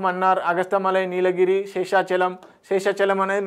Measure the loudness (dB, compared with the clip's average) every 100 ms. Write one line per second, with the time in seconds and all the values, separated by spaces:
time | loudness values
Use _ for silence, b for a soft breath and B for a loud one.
0 | -2 0 2 2 0 -2 0 0 0 0
1 | 0 0 0 2 2 0 -2 -6 0 0
2 | 2 0 0 -4 B B -4 -2 0 0
3 | 0 0 0 -2